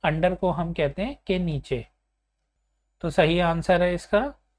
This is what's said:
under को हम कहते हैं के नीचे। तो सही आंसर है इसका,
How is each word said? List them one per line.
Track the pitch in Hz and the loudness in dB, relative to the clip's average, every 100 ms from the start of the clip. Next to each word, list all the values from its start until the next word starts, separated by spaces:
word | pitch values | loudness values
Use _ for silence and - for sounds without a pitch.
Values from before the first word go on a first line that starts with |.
| 160 | -2
under | 156 180 180 | 0 0 0
को | 185 | -2
हम | 160 170 | -2 -4
कहते | 170 143 147 | -2 -4 -2
हैं | 226 285 - | -8 -8 -4
के | 185 | -2
नीचे। | 175 147 - 127 - _ _ _ _ _ _ _ _ _ _ _ | -2 -4 -4 -6 -8 _ _ _ _ _ _ _ _ _ _ _
तो | 170 | -2
सही | 151 160 170 | 4 4 4
आंसर | 175 165 160 175 | 2 0 2 2
है | 180 | 2
इसका, | 175 - 208 277 - _ | -2 0 0 0 -6 _